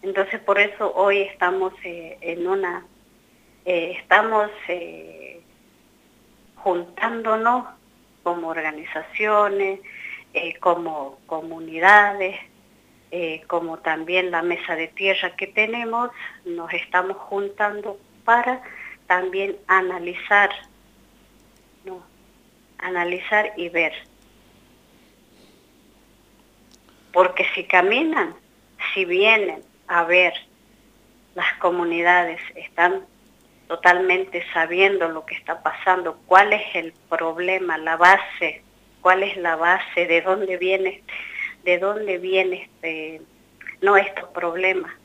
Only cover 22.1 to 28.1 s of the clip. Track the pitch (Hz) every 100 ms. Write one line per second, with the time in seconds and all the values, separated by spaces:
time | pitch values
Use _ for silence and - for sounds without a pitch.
22.1 | _ _ _ _ _ _ - 175 185 175
23.1 | 180 - 214 214 - 175 170 160 - -
24.1 | _ _ _ _ _ _ _ _ _ _
25.1 | _ _ _ - _ _ _ _ _ _
26.1 | _ _ _ _ _ _ - _ _ _
27.1 | 175 185 - 185 - 170 185 190 233 320